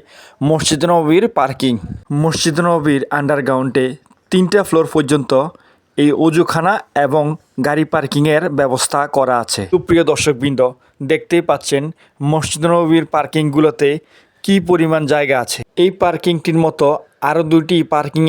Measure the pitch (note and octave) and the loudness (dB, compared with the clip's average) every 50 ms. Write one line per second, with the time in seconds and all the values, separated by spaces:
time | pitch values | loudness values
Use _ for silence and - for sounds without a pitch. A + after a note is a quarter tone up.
0 | - _ - - - - _ - C3+ C#3+ D#3+ D#3 - - D#3 D3 D#3 E3+ F3 E3+ | -6 _ -20 -20 -20 -18 _ -4 -2 0 0 0 0 -2 -2 0 0 2 2 2
1 | D#3 D3+ D#3+ F#3 A3+ A#3 - D3+ C3+ C3+ C3 - C3+ C3 A#2+ G#2 - - - - | 2 2 2 2 2 2 0 0 -2 -2 -2 -2 -2 -2 -2 -2 -6 -8 -14 -12
2 | - - D3 D3 D#3 E3 D3+ - - E3+ D3 E3 F3 F3 E3+ E3 D3 D3+ C#3+ C3+ | -10 -6 -2 -2 0 0 0 -2 -2 -2 0 0 0 0 0 0 0 0 0 0
3 | B2+ - - D3 C#3+ C#3 D3+ C#3+ C#3+ B2+ C3+ B2+ C3 C3+ - C#3 C3 B2+ - - | -2 -2 -4 -2 -2 0 -2 -2 0 -2 -2 -2 -2 -2 0 0 -2 -2 -4 -8
4 | _ _ _ _ _ - - F#3 F#3 E3+ G3+ G3+ F#3 - - D#3+ D#3+ D#3 - D#3+ | _ _ _ _ _ -2 0 0 2 2 2 0 0 2 2 0 0 2 0 -2
5 | D3 B2+ D3+ D3 B2+ - C3+ C3 C#3+ E3+ - _ _ _ _ _ _ _ _ - | 0 0 0 0 0 0 0 0 0 -2 -6 _ _ _ _ _ _ _ _ 0
6 | C#3+ D3 C#3 - D#3 E3 D3+ E3+ E3 - - E3 D#3+ F#3 G#3 F#3+ - _ - C#3+ | 2 2 2 2 2 2 2 2 0 0 0 -2 0 0 -2 -2 -4 _ -2 0
7 | C#3+ C3+ C#3 D#3 D3 D3+ D#3 - _ _ _ - B2+ D3 D3+ D3+ D#3 D3 - D#3+ | 0 0 0 0 0 -2 -4 -8 _ _ _ -4 -2 -2 0 -2 -2 -2 -2 -4
8 | C#3 C3+ - C#3+ D3 D#3 D3+ D3+ E3+ E3+ D3 C3+ C#3 C3 B2 A#2+ - - - C#3+ | -2 -2 -2 0 2 2 2 2 0 -2 -2 0 0 0 0 -2 -2 -2 -2 -2
9 | C#3+ C#3+ - C#3 C3 B2+ B2 A#2+ A2+ - - - G2 F#2 - F3 - - F3 E3 | -2 -2 0 0 0 2 0 -2 -2 -4 -6 -6 -4 -2 -2 -2 0 2 2 2
10 | E3 C#3 D3+ B2+ - D3+ C#3+ A#2 C3+ C#3+ C#3 A#2+ B2+ B2+ B2+ _ _ _ _ - | 2 2 0 0 0 -2 -2 -2 -2 -2 0 0 0 0 -2 _ _ _ _ -10
11 | C#3+ C3+ D#3+ D3+ D#3 - F3 E3+ E3 E3+ D3 C#3 - - C#3+ C#3 C#3+ D#3+ D#3+ _ | -4 -2 -2 -2 -2 0 0 0 2 0 -2 -2 -2 -2 -2 -2 -2 -4 -10 _
12 | _ _ _ - C#3 D3 D3+ D#3+ D3 - - D3+ D#3 E3+ E3+ E3+ E3+ D#3 D#3+ E3 | _ _ _ -6 -2 0 0 0 -2 -4 -4 -2 0 0 2 2 2 4 2 2
13 | D3+ D#3 - D3+ C#3+ C3+ - D#3 D3+ D3+ C#3 D3+ D#3 D#3 D3+ - D3 C#3 D3 D#3 | 2 0 -2 -4 -2 -2 -2 -2 -2 0 2 2 2 2 2 2 0 0 0 -2
14 | - _ _ _ _ _ _ _ - - G3 G3 E3 E3+ F3+ E3 D#3+ D#3+ D#3+ D#3 | -6 _ _ _ _ _ _ _ -2 0 0 2 2 2 2 2 2 2 0 0
15 | D3+ C3+ D3+ D3 D3 C3+ C3+ B2+ A#2+ - - - A#2 _ - - F3+ F#3+ F#3+ F#3+ | 0 0 0 0 0 0 0 -2 -2 -4 -8 -10 -12 _ -2 0 2 2 2 0
16 | F#3 F3 E3 D#3 - F3+ E3+ D#3 - F3 D#3+ E3 E3 D#3 D#3 - D3 C#3+ D3+ - | 0 0 0 -2 -2 -2 -2 -2 -2 -2 0 0 0 0 0 0 2 2 0 0
17 | - _ _ - - C#3+ D3+ E3 E3 D#3 D#3+ D#3+ D3+ D#3 F3+ E3 D#3 - D#3+ D3 | -4 _ _ -6 -4 -2 0 0 0 2 2 2 2 2 0 0 0 0 0 -2
18 | D3 C#3+ - D#3 D#3+ | -2 -2 -2 0 0